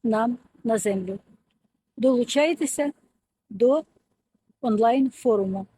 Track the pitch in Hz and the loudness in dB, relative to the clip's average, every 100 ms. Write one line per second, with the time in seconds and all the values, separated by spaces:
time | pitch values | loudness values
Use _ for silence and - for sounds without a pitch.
0 | 233 220 233 240 _ _ 233 220 208 190 | 0 0 0 -4 _ _ -2 -2 0 -4
1 | 185 196 _ _ _ _ _ _ _ - | -6 -12 _ _ _ _ _ _ _ -2
2 | 254 247 233 277 302 330 302 - 285 - | 0 2 0 0 0 0 -4 -2 -4 -6
3 | _ _ _ _ _ 196 240 294 311 _ | _ _ _ _ _ 0 2 2 -2 _
4 | _ _ _ _ _ _ 247 214 226 254 | _ _ _ _ _ _ -2 2 2 2
5 | 262 - 254 214 190 190 196 | 0 -2 0 0 0 -6 -10